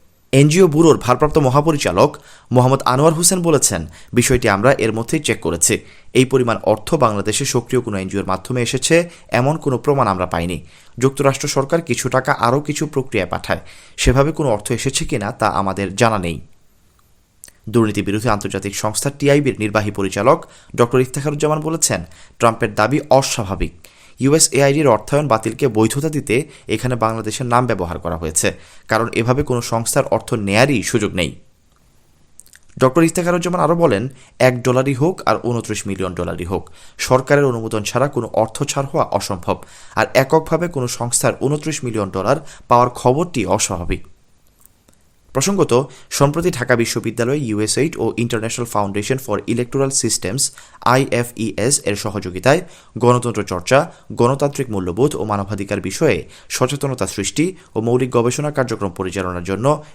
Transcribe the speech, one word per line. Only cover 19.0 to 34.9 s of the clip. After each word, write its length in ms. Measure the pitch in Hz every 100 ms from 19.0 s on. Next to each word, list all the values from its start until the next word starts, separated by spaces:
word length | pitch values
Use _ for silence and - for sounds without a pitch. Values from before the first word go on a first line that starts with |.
| -
টিআইবির 460 | - 139 143 139 110
নির্বাহী 320 | 107 107 104
পরিচালক 540 | 101 98 98 110 170 - - - -
ডক্টর 240 | 120 127
ইফতেখারুজ্জামান 600 | 127 - 139 147 151 156
বলেছেন, 440 | 156 165 - 98 87 - - -
"ট্রাম্পের 360 | 117 107 113 101
দাবি 240 | 107 147 -
অস্বাভাবিক। 640 | 131 139 - 98 92 82 - - _ - -
ইউএসএআইডির 680 | 131 156 - 123 139 143 147
অর্থায়ন 400 | 110 - 143 151
বাতিলকে 400 | 110 110 113 139
বৈধতা 420 | 107 110 143 156
দিতে 360 | 151 101 110 - - -
এখানে 280 | 110 123 120
বাংলাদেশের 500 | 113 113 110 - 127
নাম 200 | 120 127
ব্যবহার 340 | 101 87 80
করা 180 | 85 85
হয়েছে, 360 | 82 80 101 - - - -
কারণ 220 | 110 117
এভাবে 300 | - 117 127
কোনো 180 | 147 123
সংস্থার 420 | - 117 117 151 131
অর্থ 220 | 110 -
নেয়ারই 500 | 117 98 101 139 127
সুযোগ 300 | 87 117 101
নেই।" 220 | 92 80 62 - _ _ _ _ _ _ _ _ - - - _ -
ডক্টর 240 | 131 170
ইফতেখারুজ্জামান 580 | 165 170 175 175 175 175
আরও 140 | 151 170
বলেন, 340 | 165 101 127 - - -
"এক 240 | 127 127
ডলারই 300 | 120 127 131